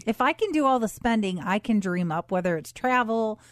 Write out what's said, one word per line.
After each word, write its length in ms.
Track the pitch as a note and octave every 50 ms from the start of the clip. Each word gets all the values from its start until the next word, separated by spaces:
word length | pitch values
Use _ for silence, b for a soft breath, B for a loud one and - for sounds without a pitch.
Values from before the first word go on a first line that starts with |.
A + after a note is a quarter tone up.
| -
If 160 | A3 A3 -
I 120 | B3 C#4
can 180 | E4 - A4 G#4
do 160 | D#4 D#4 C#4+
all 140 | C4+ C4 B3
the 80 | A3+ G3+
spending, 500 | - - - A#3 A#3 A3 G3+ F#3+ F#3 F3+
I 220 | C#3+ F#3+ F#3+ G#3+
can 180 | - - A3 G#3
dream 320 | F#3+ F#3+ F3+ F3+ F3 E3+
up, 220 | D#3 E3+ - -
whether 240 | F#3+ F#3 F3 F3+ E3+
it's 160 | D#3 D3+ -
travel, 680 | - - - B3+ B3+ B3+ A#3+ A3 A3+ A3+ A3+ A3 G#3+ - b b